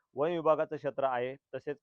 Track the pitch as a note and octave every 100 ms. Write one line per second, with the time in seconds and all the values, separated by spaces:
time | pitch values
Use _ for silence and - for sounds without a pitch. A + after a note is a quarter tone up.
0 | _ B2+ D#3+ E3+ D#3 D3+ - D3+ C#3+ C3+
1 | C3+ B2 B2+ C3+ _ C3 - C#3